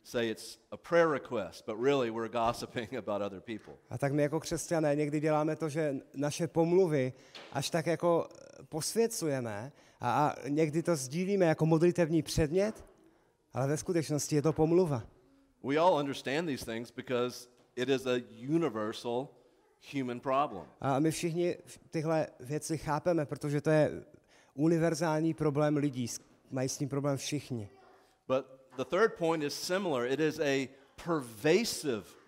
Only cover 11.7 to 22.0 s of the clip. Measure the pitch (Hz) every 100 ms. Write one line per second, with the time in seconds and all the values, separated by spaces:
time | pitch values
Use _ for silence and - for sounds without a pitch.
11.7 | 165 175 175 160 165 143 - 156 180 208
12.7 | - - _ _ _ _ _ _ - 139
13.7 | 156 - 170 143 151 - 151 147 156 156
14.7 | 170 180 127 - _ _ _ _ _ 120
15.7 | 147 175 151 143 127 - 143 175 123 -
16.7 | 113 - - 123 123 123 - - _ _
17.7 | - 127 131 123 127 107 110 127 165 156
18.7 | 107 107 110 123 120 139 - _ _ _
19.7 | _ - 139 127 120 139 131 143 98 78
20.7 | - 131 135 160 156 170 160 175 - -
21.7 | - - 170